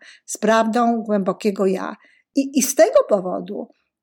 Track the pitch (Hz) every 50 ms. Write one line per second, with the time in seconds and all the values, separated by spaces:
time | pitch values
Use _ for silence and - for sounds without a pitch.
0 | - - - _ _ - - - - 208 226 226 226 220 214 240 233 233 233 226
1 | 202 208 208 196 185 190 180 - - 214 190 - - - - - 95 76 - -
2 | _ _ _ _ _ _ - 277 277 277 277 277 208 - - - 320 466 - 571
3 | - - 214 190 180 180 185 190 180 185 208 - - - _ _ _ _ _ _